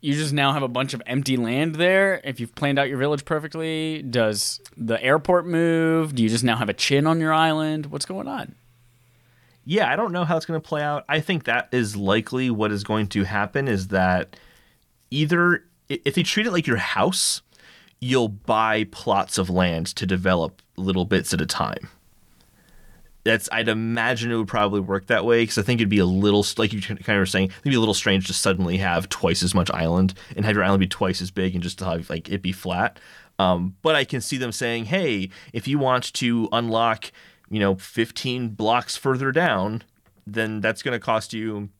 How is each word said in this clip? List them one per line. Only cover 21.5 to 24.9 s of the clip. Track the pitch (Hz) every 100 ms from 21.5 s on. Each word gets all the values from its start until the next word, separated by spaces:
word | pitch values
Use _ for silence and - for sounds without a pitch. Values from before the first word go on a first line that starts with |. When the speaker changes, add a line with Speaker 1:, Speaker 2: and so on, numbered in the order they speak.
| - 64 - - _ _ _ _ _ _ _ _ - - - - -
Speaker 2:
That's, | - 113 -
I'd | 113 113
imagine | 110 113 117 113 123 117
it | 117
would | 104
probably | 117 104 101
work | 92